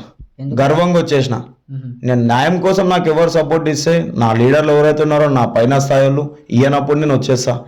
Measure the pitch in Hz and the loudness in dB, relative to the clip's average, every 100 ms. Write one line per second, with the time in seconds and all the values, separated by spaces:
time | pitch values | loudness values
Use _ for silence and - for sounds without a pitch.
0 | - - - - 135 123 139 156 175 175 | -14 -20 -20 -14 -8 -2 0 0 0 0
1 | 165 143 120 117 - - - 135 127 123 | 0 -2 -2 -6 -10 -20 -16 -14 -14 -8
2 | 120 123 117 120 151 180 180 190 185 180 | -2 0 0 0 0 0 0 0 0 0
3 | 170 156 170 160 147 160 151 147 165 170 | 0 0 0 0 0 -2 -2 -2 0 0
4 | 165 - 117 113 123 147 151 147 151 151 | -2 -2 0 2 4 2 2 2 2 2
5 | 151 151 151 131 117 113 120 135 135 139 | 0 2 2 2 0 0 2 2 2 2
6 | 135 139 143 - - 117 135 143 139 147 | 2 0 -4 -10 -4 0 2 2 0 0
7 | 151 131 - 123 - 123 | 0 0 0 -2 -2 -6